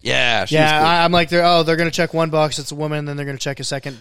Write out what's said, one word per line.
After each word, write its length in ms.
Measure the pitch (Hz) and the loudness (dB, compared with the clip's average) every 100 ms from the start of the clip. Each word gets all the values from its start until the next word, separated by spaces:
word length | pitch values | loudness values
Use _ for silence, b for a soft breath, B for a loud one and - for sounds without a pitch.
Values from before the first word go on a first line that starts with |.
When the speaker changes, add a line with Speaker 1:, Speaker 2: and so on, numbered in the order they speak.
Speaker 1:
Yeah, 440 | - 131 123 113 | -2 0 2 0
she 120 | 95 151 | 0 2
Speaker 2:
Yeah, 80 | |
Speaker 1:
was 160 | 156 151 | 4 4
cool. 60 | 156 | 4
Speaker 2:
I, 140 | 170 | 4
I'm 80 | 170 | 2
like, 160 | 175 165 | 2 2
they're, 160 | 175 | 2
oh, 180 | 175 175 | 4 4
they're 140 | 160 165 | 2 0
gonna 160 | 170 | 0
check 200 | 151 165 | -2 -2
one 180 | 160 165 | 0 0
box, 280 | 151 151 151 | 0 0 -2
it's 140 | 139 | -10
a 20 | |
woman, 300 | 147 151 151 | -8 -6 -4
then 120 | 147 143 | -6 -8
they're 80 | |
gonna 140 | 143 139 | -8 -6
check 220 | - 139 | -8 -6
a 40 | |
second, 320 | 131 139 143 123 | -6 -8 -8 -12